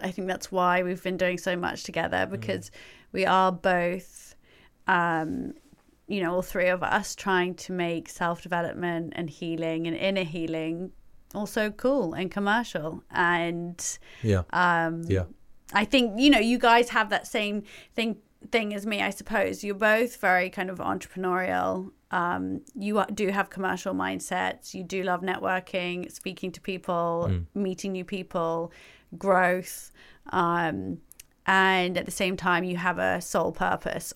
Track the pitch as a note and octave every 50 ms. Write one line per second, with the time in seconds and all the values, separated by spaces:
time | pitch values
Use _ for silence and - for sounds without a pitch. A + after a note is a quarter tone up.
0 | - F#3 F3+ - F#3+ F#3 F#3 - - - G3 F#3 F3+ F3+ F3+ F3+ F#3 F3+ F#3 F3+
1 | - F#3+ F#3 E3+ F#3 F3+ F3+ F3+ - F#3+ F3+ F3 F3 E3+ - - - - E3+ E3
2 | E3 - - - - F#3 F#3+ G3 - - F#3+ F3+ - - - - - - - -
3 | - _ - F#3+ F#3 - F3+ F#3+ F#3 F#3+ F#3 F3 - G3 F3+ F3 F3 F3 F3+ F#3+
4 | - - - - - - - - _ _ - - - - _ _ _ - - F3
5 | E3+ E3+ E3 D#3+ D#3+ D3+ - - - - - - _ _ - _ _ _ _ _
6 | _ - G3+ G3+ F#3+ - F3+ F3+ F3+ - - G3 F3 F3+ F3+ F3+ D#3 - - G#3+
7 | G3 - - - - G3+ F#3+ F3+ F3+ F3+ F3+ - - - F#3 F3+ F3 E3+ E3+ E3
8 | - - - - F#3 E3+ E3+ E3+ - E3 F3+ E3+ E3+ E3 - - F3 F3 E3+ E3
9 | E3+ D#3 - - E3+ D3+ C#3+ - F3 E3 E3 D#3+ E3 E3 E3 D#3+ E3 E3 E3 -
10 | - G3 G3 G3 F#3 D#3+ D#3 F3 E3 D#3+ E3 D#3+ D#3+ D#3+ D#3+ E3+ F#3 F3+ - -
11 | - - - - - _ - G3 G#3 G3+ - A3+ G#3+ G#3+ G#3 - - B3 C#4 -
12 | G#3 E3 D#3 C#3+ F#3 F3+ - G3+ G3+ G3+ G#3 A#3 A#3 - - F3+ D3+ D#3+ D#3+ -
13 | - - - - F3+ E3+ F3 E3+ E3+ E3+ F3 E3+ E3+ F3 F3 - - - - -
14 | - - - - - A2 G2+ F#2 F2 - - F3 F3+ F3 F3 E3 E3 E3 E3 E3
15 | E3 E3 F#2+ F#2 F2 - - - - - - - _ - - G3+ G#3+ G#3 - C4+
16 | A#3+ A3+ F#3+ A3 C4 D4 C#4+ A#3 G#3 A3+ B3 A#3+ - A#3 A#3 A#3+ B3 A#3+ A3+ A#3+
17 | G#3+ G3+ G3+ - - - - A#3 G#3 G#3 G3+ G#3 G3+ - - - - - _ -
18 | A3+ A3+ G#3 - - _ _ _ - - - A#3 A3 G#3 G#3 G3+ G3+ A3 G#3+ G3+
19 | G3 F#3+ G3 - G3+ - G#3+ G#3+ G3 F#3+ F#3+ F#3 - G3+ G3+ G3 A3 G#3+ G#3+ A3
20 | A#3+ A#3+ - - - F#3+ F#3 F3+ F3+ F#3 F3+ - F#3 F#3+ F#3 F3 - - G3 F#3
21 | - - - F#3+ F#3 F#3 F3+ F#3 F3+ F#3 F#3 F3+ F#3 F#3+ F#3 F#3 F#3 G3 - _
22 | _ _ - F#3 F3 F3 F3+ F#3 - F#3 F#3+ - - - _ B3 G3 G#3 G#3 G#3+
23 | G3 - G#3 - G#3+ F#3 G3 G3+ F#3+ - - G3 F#3+ F#3 F#3 F3+ - G3 F#3 F#3
24 | F#3 F#3+ - F3+ - - F3+ F3+ F#3 - - - - - - F#3+ F#3 E3+ F#3+ F#3+
25 | F#3 F#3+ F3+ E3+ F3+ F#3+ F#3 - F#3+ F#3+ F#3 F#3 F3+ - - F#3+ F3 F3+ F3 F3
26 | F3+ - - - - F#3+ F3 - - F#3 E3 - - - F#3+ F3 - - F3+ E3+
27 | E3+ E3+ E3+ E3+ E3+ E3+ F#2+ F2+ E2+ - - G3+ G3+ F#3 F#3 F3+ - G3 F#3+ F#3+
28 | F3+ - G#3 F#3+ F3 - - F#3 E3 E3 E3 E3 E3 E3 - - - - - -
29 | _ _ - E3+ F#3+ G3 F#3+ F3+ F#3 F3+ F#3 F#3 F#3 - - - - - - -
30 | - - - - _ - - F3+ F3 E3+ E3+ F3 E3+ D#3+ D3 - - F#2+ E3+ E3
31 | - _ - _ - - _ _ _ - F#3+ F#3+ F#3+ F#3+ F#3+ F#3 F3+ F3+ F#3 F3
32 | - - - - G3+ F3+ F#3+ F3 E3 F#3 F3 E3+ F3+ F3+ F3+ F3 F3 F3+ F3 F3+
33 | F#3 - - F3 F3 - - F#3+ E3 - E3 - F#3+ F3+ F#3 - - - - -
34 | - - -